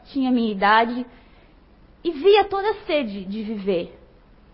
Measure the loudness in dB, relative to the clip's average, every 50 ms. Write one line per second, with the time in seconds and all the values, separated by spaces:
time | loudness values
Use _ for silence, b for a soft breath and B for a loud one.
0 | -18 -8 -6 -4 0 0 0 0 0 -2 -2 0 2 4 4 4 4 2 -2 -6
1 | -8 b b b b b b b b b b b _ _ _ _ _ _ _ _
2 | -8 -6 -4 2 4 6 6 6 4 2 -2 -4 -2 -4 -4 -4 -4 -2 -2 -2
3 | -2 -4 -8 -10 -10 -10 -8 -8 -8 -8 -8 -6 -2 -2 -2 -2 -4 -6 -12 -20
4 | -20 -20 _ _ _ _ _ _ _ _